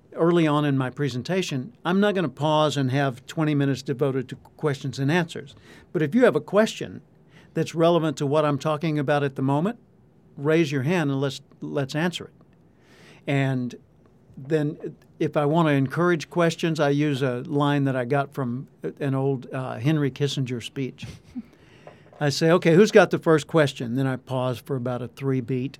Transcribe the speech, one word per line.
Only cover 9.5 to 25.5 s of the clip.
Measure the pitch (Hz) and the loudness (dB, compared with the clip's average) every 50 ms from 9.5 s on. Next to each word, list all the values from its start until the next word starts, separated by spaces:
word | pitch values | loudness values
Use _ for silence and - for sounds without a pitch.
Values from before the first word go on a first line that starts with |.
| 143 147 175 220 240 - _ _ _ _ _ _ _ _ _ _ _ | 0 0 0 -2 -4 -8 _ _ _ _ _ _ _ _ _ _ _
raise | 147 139 156 160 165 165 135 | -4 0 2 2 2 2 0
your | 147 135 123 | -2 -2 -2
hand | 156 190 175 151 139 | 0 0 0 0 0
and | 139 135 | -2 -2
let's, | 143 135 135 - - _ - _ | -2 -4 -4 -8 -14 _ -18 _
let's | 147 151 147 147 135 131 151 | -12 -6 -4 -4 -4 -4 -2
answer | 151 170 180 - - - | -2 -2 -2 -4 -6 -12
it. | - _ _ - _ _ _ _ _ _ _ _ _ - - - - - - - | -16 _ _ -20 _ _ _ _ _ _ _ _ _ -20 -20 -20 -20 -20 -10 -6
And | 151 143 135 135 135 135 127 123 120 - - - _ _ _ _ _ _ _ _ - - | -2 -2 0 0 0 -2 -4 -4 -6 -10 -14 -20 _ _ _ _ _ _ _ _ -20 -20
then | - 131 139 160 151 147 151 165 - - 165 - - - _ _ - | -18 -4 -2 -2 0 0 -2 -4 -8 -10 -12 -12 -14 -20 _ _ -4
if | 165 151 - | -4 -2 0
I | 156 151 | 0 2
wanna | 143 160 170 160 151 | 2 2 4 4 4
encourage | 143 139 135 127 - 156 175 180 175 160 - - | 4 2 2 0 0 0 0 0 0 0 -4 -4
questions, | - 175 170 165 165 - 180 165 156 - | 0 0 2 2 0 0 -2 -2 0 2
I | 143 143 | 2 2
use | 143 143 151 151 139 123 | 2 2 2 0 0 0
a | 143 127 123 123 135 | -2 -2 -2 -4 -6
line | - 147 143 147 143 143 143 139 | -4 -2 0 2 2 2 2 0
that | 135 127 | 0 0
I | 131 123 | -2 -2
got | 120 143 143 139 139 - | 0 -2 -2 -2 -4 -6
from | 147 131 120 120 131 - - _ _ - 156 - - | -6 -4 -4 -6 -8 -10 -14 _ _ -12 -12 -8 -6
an | 147 135 135 | -4 -2 -2
old, | 135 135 139 139 123 131 - 143 | 0 0 -2 -2 -4 -6 -8 -10
uh, | 131 131 123 117 | -8 -8 -8 -8
Henry | 113 117 151 160 147 143 131 | -2 0 0 2 2 0 -2
Kissinger | 131 - 143 139 - 151 131 123 127 113 - | -2 -2 -4 -2 -2 -4 -4 -4 -6 -8 -8
speech. | - - 139 131 123 - - - - - - _ - - | -10 -8 -8 -8 -8 -10 -12 -16 -16 -16 -18 _ -16 -14
<laughs> | 247 - - - _ - - - - - - - - - - - - | -14 -14 -14 -20 _ -20 -20 -20 -20 -20 -20 -20 -20 -20 -20 -6 -2
I | 147 143 | 0 0
say, | 135 - 165 160 | 2 2 4 4
"Okay, | 175 180 - 165 160 | 4 6 6 6 8
who's | 185 220 214 | 8 6 8
got | - 180 175 - | 8 6 6 6
the | 160 139 | 2 0
first | - 170 160 147 143 | 4 4 4 4 2
question?" | - - 160 147 139 - - 131 113 120 | 2 2 2 2 2 0 -6 -6 -4 -2
Then | 135 135 | -2 -2
I | 135 131 | -2 -2
pause | 123 - - 131 127 127 127 120 110 | -6 -6 -4 -4 -2 -2 -2 -4 -6
for | - - 139 | -6 -6 -6
about | 123 120 127 123 120 | -4 -4 -4 -6 -6
a | 123 117 | -8 -10
three | - - 139 139 131 131 | -10 -6 -4 -2 -2 -2
beat, | 117 120 | -2 -4